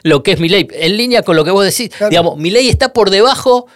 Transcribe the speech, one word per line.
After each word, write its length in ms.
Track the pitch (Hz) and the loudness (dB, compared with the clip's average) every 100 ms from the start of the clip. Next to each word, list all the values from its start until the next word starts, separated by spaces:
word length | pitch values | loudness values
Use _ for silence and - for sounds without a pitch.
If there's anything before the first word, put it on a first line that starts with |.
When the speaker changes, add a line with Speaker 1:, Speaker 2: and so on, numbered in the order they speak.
Speaker 1:
lo 180 | 160 143 | 0 0
que 120 | 170 | 0
es 60 | 165 | -2
Milei, 280 | 165 196 160 | 0 0 -2
en 260 | 143 165 214 | -4 -4 -2
línea 260 | 247 233 | 0 0
con 120 | 190 160 | 0 0
lo 80 | |
que 60 | 151 | 2
vos 160 | 196 196 | 0 0
decís. 240 | - 233 | -2 -8
Speaker 2:
Claro. 220 | - 208 | -4 0
Speaker 1:
Digamos, 260 | 170 170 147 | 0 0 -2
Milei 320 | 165 226 262 | -2 0 2
está 240 | - 262 | 0 0
por 160 | 240 196 | 0 0
debajo 560 | 196 247 262 262 247 247 | 2 2 2 0 0 -2